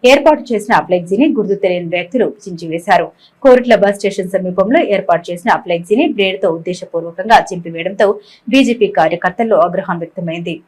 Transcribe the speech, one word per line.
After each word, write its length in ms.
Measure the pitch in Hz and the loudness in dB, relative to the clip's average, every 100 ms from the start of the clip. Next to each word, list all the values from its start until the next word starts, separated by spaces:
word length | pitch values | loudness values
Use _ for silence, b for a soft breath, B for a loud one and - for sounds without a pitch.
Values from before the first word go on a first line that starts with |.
| 247 | 4
ఏర్పాటు 320 | 285 311 302 - | 4 4 2 -2
చేసిన 220 | 220 208 190 156 | -6 0 0 2
ఫ్లెక్సీని 400 | 180 175 196 302 226 | -2 0 0 2 2
గుర్తు 200 | 190 196 | -2 0
తెలియని 280 | 190 175 175 175 | 0 -2 -4 -6
వ్యక్తులు 320 | 175 254 208 - | -4 -2 -2 -4
చించివేశారు. 640 | - 175 170 165 170 180 170 b b _ | -14 -12 -8 -8 0 0 0 b b _
కోరుట్ల 320 | 277 247 240 214 | 4 4 6 4
బస్ 140 | 196 202 | 4 0
స్టేషన్ 340 | 196 196 185 185 | -4 -4 -4 -4
సమీపంలో 460 | 180 180 196 294 320 196 | -4 -2 2 2 2 -2
ఏర్పాటు 300 | 185 170 170 | 0 -2 -2
చేసిన 240 | 175 220 190 185 | -8 -2 -2 0
ఫ్లెక్సీని 420 | 170 175 214 330 - | -4 0 0 0 0
బ్లేడ్తో 320 | 190 190 190 165 | -2 0 -2 -2
ఉద్దేశపూర్వకంగా 840 | 165 180 180 170 165 170 196 214 - | -6 -10 -8 -8 -8 -10 2 2 2
చింపివేయడంతో 580 | 180 170 165 170 202 208 202 B B - | -8 -10 -8 -8 0 0 0 B B 0
బీజేపీ 360 | 269 240 226 202 - | 2 2 2 0 2
కార్యకర్తల్లో 580 | 160 170 180 180 226 185 175 | 0 0 -4 -4 0 2 2
ఆగ్రహం 300 | 180 185 175 | 0 -6 -6
వ్యక్తమైంది. 520 | 165 - 170 165 170 160 | -8 -10 -8 -8 -8 -12